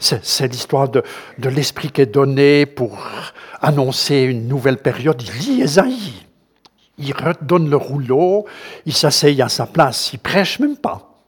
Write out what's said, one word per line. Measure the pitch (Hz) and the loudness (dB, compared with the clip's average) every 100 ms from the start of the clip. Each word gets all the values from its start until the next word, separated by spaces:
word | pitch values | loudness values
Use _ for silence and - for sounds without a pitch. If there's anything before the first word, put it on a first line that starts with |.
c'est, | - 110 | -2 -2
c'est | - - 131 | -2 -2 -2
l'histoire | 120 - 139 135 | -4 -2 0 2
de, | 127 - - - - | 0 -2 -8 -18 -6
de | 127 | -4
l'Esprit | 139 135 - 147 | -2 -2 -4 -4
qui | - | 0
est | 123 | 2
donné | 139 139 135 143 147 143 | 4 2 4 6 6 2
pour | - 117 - - - - - - - | -2 -6 -6 -14 -14 -14 -16 -20 -4
annoncer | 156 143 131 - - 143 | 0 2 0 -2 0 2
une | 131 120 117 | 2 -2 -4
nouvelle | 139 135 127 | 0 0 0
période. | 131 117 147 127 | -2 0 -2 -2
Il | 104 113 | -6 -6
lit | 240 254 | -2 0
Ésaïe, | 202 156 262 254 190 98 - _ _ _ _ _ _ - | 2 4 2 0 -8 -14 -20 _ _ _ _ _ _ -10
il | 139 | -8
redonne | 127 143 170 143 175 151 | -2 -2 -2 0 0 2
le | 143 | 0
rouleau, | - 143 123 135 180 208 208 - - - 156 | 0 -4 0 2 2 0 -2 -12 -18 -12 -4
il | |
s'asseye | - 147 - 147 135 | 0 2 4 4 4
à | 120 | 0
sa | - 117 | -2 -2
place, | 170 139 - - | 2 2 0 -6
il | 123 | -8
prêche | - 185 185 - | -2 0 0 0
même | 294 285 | -2 -2
pas. | - - - _ | -6 -8 -14 _